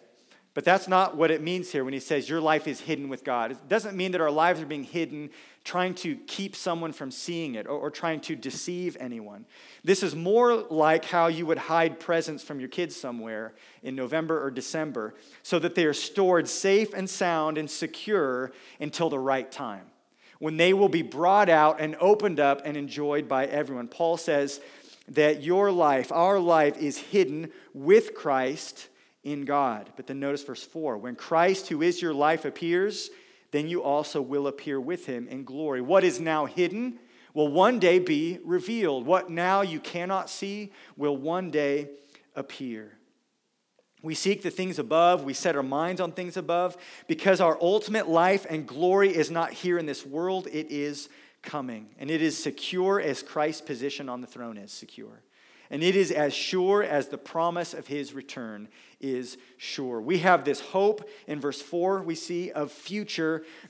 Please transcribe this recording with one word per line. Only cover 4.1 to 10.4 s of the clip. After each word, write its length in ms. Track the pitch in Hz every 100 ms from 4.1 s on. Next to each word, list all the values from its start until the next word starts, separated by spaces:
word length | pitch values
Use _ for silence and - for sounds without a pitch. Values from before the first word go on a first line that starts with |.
that 100 | 180
our 80 | 156
lives 280 | 147 170 175
are 40 | 151
being 180 | 151
hidden 460 | 127 175 156 147 147 - - _
trying 300 | - 180 185 175
to 200 | 165 143
keep 400 | - - 190 -
someone 380 | 185 170 165
from 160 | 143 135
seeing 460 | 127 - 170 156 113
it 100 | 107
or, 120 | 143
or 120 | 147
trying 300 | - 170 156
to 140 | -
deceive 640 | 147 135 127 - 180 180 -
anyone. 460 | 127 117 104 101 113 - - -
This 180 | 156 190
is 120 | 185
more 400 | 147 175 226